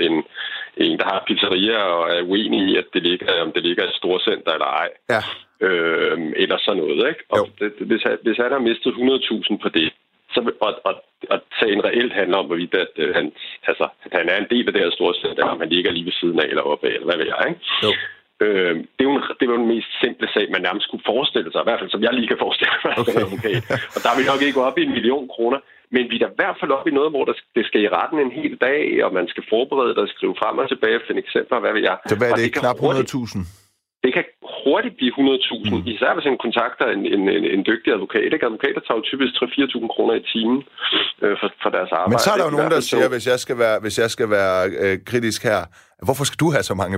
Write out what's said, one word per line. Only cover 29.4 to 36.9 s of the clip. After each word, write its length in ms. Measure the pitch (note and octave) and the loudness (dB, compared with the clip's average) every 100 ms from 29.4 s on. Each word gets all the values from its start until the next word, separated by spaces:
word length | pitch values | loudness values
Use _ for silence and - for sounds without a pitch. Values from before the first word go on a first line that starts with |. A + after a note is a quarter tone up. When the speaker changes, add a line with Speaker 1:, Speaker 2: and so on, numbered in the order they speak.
| - | -2
Speaker 1:
forberede 400 | A2 C3+ C#3 A#2+ G#2+ | 0 2 0 2 0
dig, 80 | G2+ - | -2 -2
skrive 200 | F#2+ F2+ | -4 0
frem 140 | A2 C3 | -2 0
og 40 | C3+ | -2
tilbage, 240 | - A2+ A#2 - | 0 0 0 0
finde 140 | F#3+ - | -4 -2
eksempler, 320 | A#2 A2 B2 | -2 0 0
hvad 100 | G#2+ G#2+ | 0 2
ved 60 | G2 | 0
jeg. 80 | F#2 - | -2 -2
Speaker 2:
Så 40 | G#2+ | 0
hvad 80 | A#2+ | 2
er 40 | |
Speaker 1:
Og 40 | A2+ | 2
Speaker 2:
det, 60 | A#2 | 0
Speaker 1:
det 80 | |
kan 80 | D3 | 0
Speaker 2:
knap 140 | B2+ B2 | 0 2
Speaker 1:
hurtigt 60 | C#3+ | 0
Speaker 2:
hundrede 240 | F#3 - C3+ | 0 -2 -4
tusind? 260 | A2+ G2+ F2 - _ _ _ _ B2+ | -4 -6 -8 -12 _ _ _ _ 0
Speaker 1:
Det 80 | F3+ | 0
kan 80 | - _ - - C3 | -4 _ -16 -4 0
hurtigt 300 | F3+ A3+ - | 0 0 -2
blive 140 | B2 C#3 | -2 2
hundrede 240 | C3+ C3 - | 2 2 -2
tusind, 260 | A#2 G#2 G2 | -4 -4 -4
Speaker 2:
Mm. 60 | F2+ G#2 | -4 -2
Speaker 1:
især 160 | C#3+ - | 0 2
hvis 100 | C#3+ | 0
han 80 | B2+ A#2 | 0 0
kontakter 400 | A#2 A#2+ - B2+ | 0 -2 0 -2